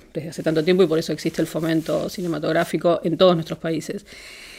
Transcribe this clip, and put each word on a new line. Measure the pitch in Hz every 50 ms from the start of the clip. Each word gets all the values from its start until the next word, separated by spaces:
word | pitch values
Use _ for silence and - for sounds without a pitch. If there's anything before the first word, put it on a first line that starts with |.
| - - -
desde | 165 139 170
hace | - - 139
tanto | 165 156 156 156
tiempo, | 180 180 185
y | 190 156
por | 160 160
eso | 165 - 156
existe | - - 165 - -
el | 165 -
fomento | - 156 165 165 160 160 156 - 156 151 160 180
cinematográfico | - - 180 170 156 147 160 160 160 170 160 - - 156 - 175 - - -
en | 175 160 147
todos | 190 185 175
nuestros | 165 160 - 160 -
países. | - 160 165 151 - - - 202 - - - - - - - - - - -